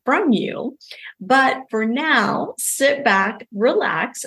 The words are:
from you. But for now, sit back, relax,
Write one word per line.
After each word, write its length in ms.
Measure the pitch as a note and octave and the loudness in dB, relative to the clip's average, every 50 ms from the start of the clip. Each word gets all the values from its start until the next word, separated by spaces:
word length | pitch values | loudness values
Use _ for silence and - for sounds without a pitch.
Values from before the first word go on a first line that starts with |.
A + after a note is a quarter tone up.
| _ | _
from 280 | B3 C#4 F4+ G#4 D4 A3 | 0 0 2 2 2 2
you. 440 | - - - - - - C4 - - - - - - - - - _ | 2 0 -2 -6 -8 -8 -10 -10 -14 -18 -20 -20 -18 -18 -20 -18 _
But 440 | F#3+ F#3+ B3+ C#4 C4 C4 B3+ C4 - - | -2 2 4 4 4 4 0 -2 -6 -6
for 160 | - A3 A3 A3 | -4 -4 -2 -2
now, 680 | A#3+ C#4 D#4 D#4 C#4+ A#3+ G3+ G3+ - - - - - - | -2 -2 0 2 2 2 2 2 0 -2 -4 -6 -8 -8
sit 440 | - - - - C#4 C#4 - - - | -8 -6 -2 0 2 2 2 2 2
back, 440 | G#3+ G3 F#3+ G3 G#3 - - - - | 2 2 2 2 0 -4 -8 -12 -14
relax, 720 | A3 G3 A3 C4 F4 G#4+ D#4+ - E3 D#3+ - - - - - | -4 0 2 2 2 2 0 0 0 -2 -4 -4 -6 -10 -10